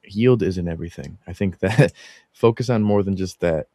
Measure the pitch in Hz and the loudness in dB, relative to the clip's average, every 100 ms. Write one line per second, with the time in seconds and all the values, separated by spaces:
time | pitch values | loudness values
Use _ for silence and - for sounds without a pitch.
0 | - 92 123 123 95 90 85 82 82 - | -10 0 2 4 0 -2 -6 -6 -10 -12
1 | 69 87 - 90 98 - 95 113 143 - | -16 -16 -16 -6 -4 -2 0 4 2 0
2 | - - _ _ 117 117 123 113 104 104 | -20 -20 _ _ 0 0 -2 0 2 0
3 | 98 95 92 - 87 80 - | 0 -2 -6 -4 -2 -2 -6